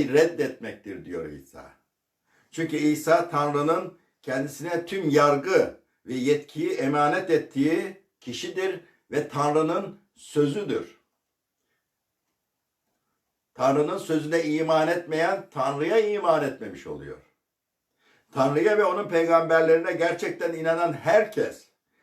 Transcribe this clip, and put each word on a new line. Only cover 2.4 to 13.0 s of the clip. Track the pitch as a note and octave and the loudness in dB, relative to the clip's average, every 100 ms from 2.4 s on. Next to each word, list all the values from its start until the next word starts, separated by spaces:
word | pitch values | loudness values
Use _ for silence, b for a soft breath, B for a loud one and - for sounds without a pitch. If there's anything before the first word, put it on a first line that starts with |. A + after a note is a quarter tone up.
| _ | _
Çünkü | D#3+ D#3+ D3+ | -6 -4 0
İsa | D3+ D3 D#3 E3+ E3+ | 0 2 2 2 2
Tanrı'nın | C#3+ D3 C#3+ D3+ F3 F#3 - b b | -2 0 0 0 0 -2 -14 b b
kendisine | - C3+ D3 - E3+ E3+ - | -6 -4 -4 -8 -6 -6 -4
tüm | G3 D#3 | -4 2
yargı | D3 D3 C#3 F#3 E3 - - _ _ - | 4 4 2 2 2 2 -4 _ _ -8
ve | |
yetkiyi | B2+ C3 D3 - D3+ E3 | -2 0 0 -2 -6 -4
emanet | - C#3 D3 D3 F3+ E3 | -2 0 2 2 0 0
ettiği | D#3 - C3+ D3+ F3 G3 - _ _ | 0 0 0 0 0 -4 -12 _ _
kişidir | B2+ - - F#3 F#3+ F3 b b b | -14 -10 -8 -4 -4 -6 b b b
ve | D3 D3 | -6 -4
Tanrı'nın | C#3+ D3 D3+ D#3 F3+ - - _ | -2 0 2 0 -2 -6 -14 _
sözüdür. | _ - D3 C#3+ G#3 D#3+ A2 - - _ _ _ _ _ _ _ _ _ _ _ _ _ _ _ _ _ _ _ _ | _ -6 0 0 0 -4 -6 -6 -20 _ _ _ _ _ _ _ _ _ _ _ _ _ _ _ _ _ _ _ _